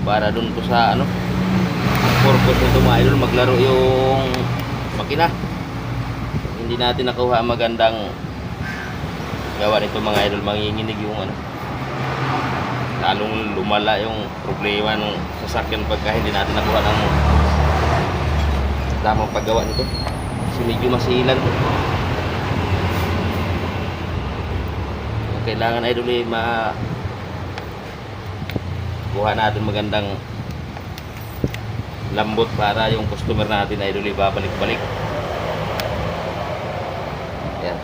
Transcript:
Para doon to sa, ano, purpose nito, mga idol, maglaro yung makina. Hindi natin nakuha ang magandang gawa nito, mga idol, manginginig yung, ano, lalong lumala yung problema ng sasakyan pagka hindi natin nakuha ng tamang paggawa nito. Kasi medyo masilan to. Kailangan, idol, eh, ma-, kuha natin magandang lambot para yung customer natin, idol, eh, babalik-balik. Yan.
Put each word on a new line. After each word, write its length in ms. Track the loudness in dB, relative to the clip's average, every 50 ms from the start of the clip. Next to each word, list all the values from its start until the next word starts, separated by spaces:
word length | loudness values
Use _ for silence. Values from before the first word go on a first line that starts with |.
| 0
Para 240 | 2 2 4 4 2
doon 240 | 2 2 0 -2
to 100 | -2 -2 0 2
sa, 240 | 4 4 6 6 4 4
ano, 100 | 2 0 0 -2 -2 0 0 0 2 2 2 2 2 2 0 0 0 2 2 4 4 4 6 6 8 8
purpose 320 | 8 8 8 6 6 6
nito, 240 | 6 6 6 8 8
mga 160 | 8 8 8 6 6
idol, 160 | 6 4 4
maglaro 320 | 4 4 4 6 6 6
yung 800 | 6 6 6 6 6 6 6 6 4 4 4 4 2 2 2 0 0 0 0 0 -2 -2 -4 -4 -6 -6 -4 -4 -4
makina. 320 | -2 -2 2 4 4 4 2 0 -4 -4 -4 -4 -6 -6 -6 -6 -6 -4 -4 -4 -4 -4 -4 -6 -6 -4 -4 -4 -4 -4 -6 -4
Hindi 160 | -4 -2 0
natin 320 | 2 2 2 2 2 0 -2
nakuha 320 | 0 2 2 4 4 4
ang 80 | 4 2
magandang 640 | 0 2 2 0 2 4 4 4 4 2 -4 -4 -6 -6 -8 -8 -8 -6 -8 -8 -6 -6 -6 -6 -6 -6 -8 -8 -6 -6 -6 -6 -6 -6 -6 -6 -6 -6 -6 -6 -4 0 0
gawa 160 | 2 2 2
nito, 160 | 2 0 -4 -2 -2
mga 240 | 0 2 2 2 2
idol, 160 | 0 0 -2
manginginig 560 | 0 0 0 0 -2 -2 -2 -4 -4 -4 -4
yung, 240 | -4 -4 -4 -4 -4
ano, 80 | -6 -6 -8 -8 -10 -10 -8 -8 -8 -6 -6 -6 -6 -6 -4 -4 -4 -4 -2 -2 -2 -2 -2 -2 -2 -2 -4 -4 -4 -4 -4 -4 -4 -4 -2 0
lalong 560 | 0 0 0 0 -2 -2 -2 -2 -2 -2 -2
lumala 400 | 0 2 2 2 2 2 2 2
yung 160 | 0 -2 -2 -4 -6 -6 -8 -8 -6 -6
problema 480 | -6 -2 0 0 0 2 0 0 0
ng 240 | 0 -2 -2 -4 -4 -6 -6 -6 -6 -6
sasakyan 400 | -4 -2 -2 -2 -2 -2 -2 -2 -2
pagka 240 | -2 -2 0 0 0
hindi 160 | 0 0 0
natin 240 | 0 0 0 0 0
nakuha 240 | 0 0 2 2 2
ng 200 | 4 4 2 2 2 2 2 4 4 6 6 6 6 4 4 4 4 4 4 2 2 2 2 2 0 0 -2 0 0 0 0 2 2 2 2 0 0 0 0 -2 -2 -2 -2 0 2
tamang 240 | 2 2 2 0 0 -2
paggawa 240 | -2 0 2 2 2 2 0
nito. 160 | -2 -2 -2
Kasi 800 | -2 -2 -4 -4 -4 -4 -4 -4 -4 -4 -4 -4 -2 -2 0 0
medyo 240 | 0 0 2 2 2
masilan 480 | 2 2 2 2 2 2 4 4 2
to. 160 | 2 2 0 0 2 0 0 2 0 0 0 0 0 0 0 -2 -2 -2 -2 -2 -2 -2 0 0 0 0 0 0 2 2 0 0 0 0 0 0 0 0 0 0 -2 -2 -2 -2 -2 -2 -4 -4 -4 -4 -4 -6 -6 -6 -4 -4 -4 -4 -4 -4 -4 -4 -4 -4 -4 -4 -4 -4 -4 -4 -6 -6 -6 -6 -4 -4 -4 -4 -4 -4 -4 -2
Kailangan, 400 | -2 -2 0 2 2 2 2 2
idol, 240 | 2 0 2 2 0
eh, 160 | 0 0 0
ma-, 480 | 0 0 0 0 0 0 0 0 -2 -2 -4 -4 -6 -6 -6 -6 -8 -8 -8 -10 -8 -8 -8 -8 -8 -8 -8 -10 -10 -10 -10 -12 -12 -12 -12 -12 -12 -12 -10 -10 -10 -8 -8 -8 -4 -4 -4 -4 -4 -6 -4 -4 -6 -6 -6 -4 -4
kuha 240 | -2 2 2 2 4
natin 320 | 4 4 2 2 2 0 0
magandang 480 | 0 0 0 0 0 0 0 -2 -4 -6 -8 -10 -10 -8 -8 -8 -8 -8 -8 -10 -10 -10 -10 -10 -10 -10 -10 -12 -12 -12 -12 -10 -10 -4 -4 -4 -4 -4 -8 -6 -6 -6 -6 -8 -8 -8 -6 -4 0
lambot 320 | 0 0 0 2 0 0 0 0
para 320 | 0 0 2 2 2 2 2 2
yung 80 | 0 0 -2
customer 400 | -4 -2 -2 -2 0 0 0 0
natin, 320 | 2 0 0 0 -2 -2 -2
idol, 240 | -2 -2 -2 -2 -2
eh, 80 | 0
babalik-balik. 640 | 2 0 0 2 0 -4 -4 -2 -2 -2 -2 -2 -2 -4 -4 -4 -4 -4 -4 -4 -4 -4 -4 -4 -4 -4 -4 -4 -4 -4 -4 -4 -4 -4 -2 -2 -2 -2 -4 -4 -4 -6 -6 -6 -6 -6 -6 -6 -6 -6 -6 -6 -6 -6 -6 -6 -6 -6 -6 -8 -8 -8 -8 -8 -8 -8 -8 -8 -6 -6 -4
Yan. 80 | -6 -6